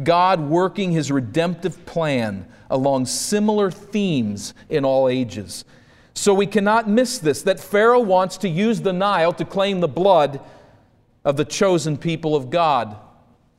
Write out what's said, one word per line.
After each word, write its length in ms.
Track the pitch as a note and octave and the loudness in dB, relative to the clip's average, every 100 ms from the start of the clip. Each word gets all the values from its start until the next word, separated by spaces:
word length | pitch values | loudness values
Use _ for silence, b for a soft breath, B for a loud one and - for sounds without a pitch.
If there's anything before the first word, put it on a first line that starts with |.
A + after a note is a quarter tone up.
God 380 | C#3 E3+ F#3 F#3 | 2 4 4 2
working 520 | C#3+ F3 F#3 F#3 F#3 | 2 0 0 -2 -2
his 200 | E3 C3 | 0 0
redemptive 720 | C#3 A2+ D#3 F3 E3 F#3 - | -2 -2 -2 -2 -2 -6 -8
plan 640 | - E3 D#3 C3 A2 G2 F2+ B B | -8 -4 0 0 -2 -6 -10 B B
along 340 | C3+ C#3 C3+ | 0 0 0
similar 680 | B2 - - G#3 G#3+ G#3+ G3 | -2 -6 -2 0 0 0 0
themes 840 | - - G#3 G3 C#3 G#2 G2+ - B B | -4 -6 -2 0 0 -2 -6 -10 B B
in 120 | D3+ | -2
all 240 | C3+ C3+ C3 | 0 2 2
ages. 600 | B2+ A#2+ G#2 F#2 - - b b b b | 0 -4 -8 -12 -14 -18 b b b b
So 180 | - G#3 | -2 2
we 140 | G3 G3 | 2 2
cannot 420 | G#3 G3+ A3+ A3 | 0 2 2 2
miss 300 | A3 B3 - | 2 0 -2
this, 240 | D3+ C3 | -2 0
that 180 | G3 F#3+ | -2 -4
Pharaoh 400 | - G3+ A#3 B3 | -2 2 4 4
wants 380 | G#3+ F#3 F#3 - | 4 2 0 -4
to 100 | G3 | -4
use 320 | D#3 A3 F#3+ | 0 0 0
the 140 | F#3 | -2
Nile 400 | F3+ G3+ F#3 E3 | -2 0 2 0
to 100 | E3 | -2
claim 360 | E3+ F#3+ G3 F#3 | -4 -2 -2 0
the 80 | E3 | -2
blood 520 | B2+ G3 E3+ C#3 C#3 B B B B B _ _ _ | 0 4 4 4 -2 B B B B B _ _ _
of 140 | C#3+ C#3+ | -2 -2
the 80 | |
chosen 540 | D3 - G3 F3 D3+ C#3+ | -2 0 2 2 0 -4
people 360 | E3+ D#3+ D#3 | -4 -4 -2
of 140 | D3+ B2+ | -2 0
God. 480 | E3+ D#3+ C3 G#2+ G#2 - _ _ _ _ | 0 2 2 -2 -8 -20 _ _ _ _